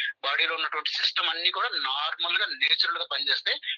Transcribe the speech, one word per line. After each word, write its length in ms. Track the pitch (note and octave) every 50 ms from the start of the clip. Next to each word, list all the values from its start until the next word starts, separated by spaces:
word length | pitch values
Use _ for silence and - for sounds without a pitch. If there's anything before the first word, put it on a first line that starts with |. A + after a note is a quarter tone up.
| - - - _ -
బాడీలో 300 | C#3 C#3+ D#3 E3 E3 E3
ఉన్నటువంటి 360 | D#3+ D#3+ D3 D3+ D3+ D3+ -
సిస్టమ్ 380 | - - - - - - F3+ E3
అన్ని 220 | D#3+ E3 F3 F#3
కూడా 180 | F#3 F#3+ G#3+ B3
నార్మల్ 680 | G3+ D#3 C#3+ C3 C3+ C#3+ D3+ D#3+ D#3 - E3 E3+ F3 -
గా 80 | G#3
నేచురల్ 520 | D#3+ D3 C3 - - D#3 - - - E3+ E3+
గా 60 | E3+
పనిచేస్తే 560 | - C#3+ C#3 C#3 C#3 C3+ - - G3 B3+ D4+ - - -